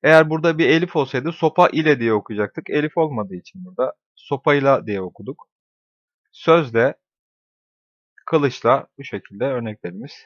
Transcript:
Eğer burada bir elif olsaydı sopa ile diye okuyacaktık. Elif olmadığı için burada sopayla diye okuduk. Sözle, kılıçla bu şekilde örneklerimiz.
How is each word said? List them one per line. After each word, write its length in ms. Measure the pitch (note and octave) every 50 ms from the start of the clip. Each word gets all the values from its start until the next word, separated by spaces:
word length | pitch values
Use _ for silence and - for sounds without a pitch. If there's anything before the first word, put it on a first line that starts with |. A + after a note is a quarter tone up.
Eğer 280 | - E3 D#3+ D#3+ D#3+ D#3
burada 280 | D#3 D#3+ D#3 E3+ D#3+ D3+
bir 100 | D#3+ B2
elif 280 | D3+ E3 E3+ E3+ -
olsaydı 360 | E3 C#3 C3 - B2+ B2+ E3
sopa 360 | E3 - - D#3 - - F3+ -
ile 320 | - D3+ D#3 D#3 D3 B2
diye 120 | A#2 A#2
okuyacaktık. 580 | A2 G#2+ - - A2 G2+ G#2 G#2 _ - - -
Elif 260 | - D3+ D3 D3+ _
olmadığı 380 | F3 D#3+ D#3 C3+ A2 G#2 F#2+ F#2+
için 300 | F2+ - - _ F#2 F2+
burada 300 | F2+ F#2 - B2+ C3 - _ _ _ _
sopayla 720 | _ _ - C#3+ C3 _ - C#3+ C#3+ C#3 C#3 C3+ A#2+ -
diye 140 | A2 G#2 G2
okuduk. 480 | F#2 F2+ _ - G2+ A2+ D3 _ - _ _ _ _ _ _ _ _ _ _ _ _ _ _ _ _ _
Sözle, 640 | _ - - - D#3+ E3+ D#3 B2 A2 A2+ A#2 C#3 - _ _ _ _ _ _ _ _ _ _ _ _ _ _ _ _ _ _ _ _ _ _ _ _ _ _
kılıçla 600 | - D#3+ D#3 C#3+ C3+ B2+ - - A2+ B2+ C3+ A#2 _ _ -
bu 60 | C#3+
şekilde 400 | - - G2 _ _ G2 G2+ A#2+
örneklerimiz. 680 | C#3 C3+ B2 A#2 A2+ G#2+ _ - - F2 F#2+ A#2+ D3 - - _